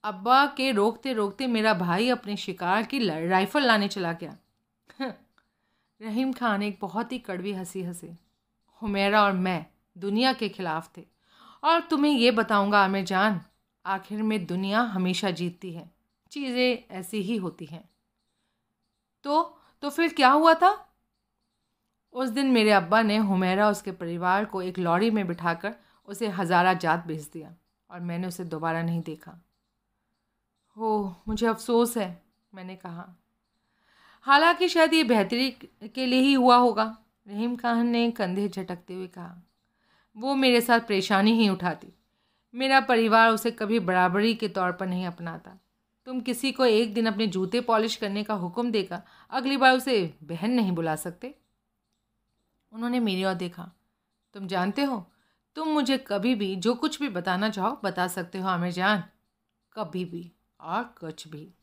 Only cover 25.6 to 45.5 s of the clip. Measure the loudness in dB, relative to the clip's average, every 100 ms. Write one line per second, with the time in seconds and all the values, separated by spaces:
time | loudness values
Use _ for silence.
25.6 | -8 -12 _ _ -18 -6 -6 -4 0 4
26.6 | 4 2 0 -2 -4 -10 -12 -16 -18 -20
27.6 | _ _ _ -12 -8 -6 -8 -8 -8 -6
28.6 | -4 -2 -2 -4 -6 -14 -18 -20 _ _
29.6 | _ _ _ _ _ _ _ _ _ _
30.6 | _ -6 -2 0 -2 -8 -8 -2 0 -2
31.6 | 2 2 2 0 -6 -8 _ _ _ -18
32.6 | -16 -16 -14 -16 -16 -20 _ _ _ _
33.6 | _ _ _ _ _ _ 2 6 6 4
34.6 | 2 4 4 4 4 2 2 0 -2 -4
35.6 | -20 _ -14 -4 2 4 6 6 8 8
36.6 | 6 2 -4 -6 _ _ -14 -6 -4 -4
37.6 | -2 0 0 0 0 -2 -4 -2 -4 -6
38.6 | -10 -12 -12 -14 -14 -16 -18 -20 _ _
39.6 | _ _ _ _ _ -8 -2 2 4 4
40.6 | 4 2 2 -2 2 2 4 4 2 2
41.6 | -4 -6 -14 _ _ _ _ _ _ -4
42.6 | 2 4 4 2 6 6 6 4 -2 -4
43.6 | -2 0 2 2 4 4 0 0 -4 -2
44.6 | -4 -4 -6 -4 -6 -8 -12 -12 -18